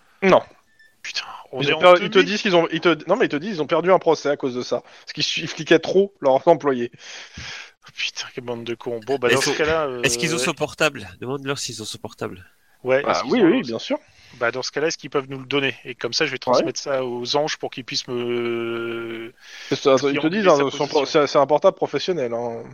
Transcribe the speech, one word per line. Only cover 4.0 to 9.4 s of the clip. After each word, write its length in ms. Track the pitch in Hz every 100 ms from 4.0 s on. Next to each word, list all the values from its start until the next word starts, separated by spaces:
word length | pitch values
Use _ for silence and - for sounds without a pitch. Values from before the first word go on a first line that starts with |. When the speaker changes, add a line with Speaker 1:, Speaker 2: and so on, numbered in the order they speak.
| 165 151 143
Speaker 1:
à 60 | 147
cause 180 | 135
de 80 | 123
ça, 200 | 117 120 - -
parce 120 | -
qu'ils 120 | -
su-, 160 | 139 -
ils 80 | 160
fliquaient 320 | - 151 165
trop 340 | - 185 202 -
leur 260 | 139 131 175
employé. 460 | 160 147 127 120 - - - - - - - - _ - -
Speaker 2:
Putain, 320 | - - -
quelle 120 | -
bande 180 | 120 117
de 120 | 117 117
cons. 240 | 131 117
Bon, 140 | 110 135
bah, 100 | 123
Speaker 3:
Est-ce 60 |
Speaker 2:
dans 60 | 131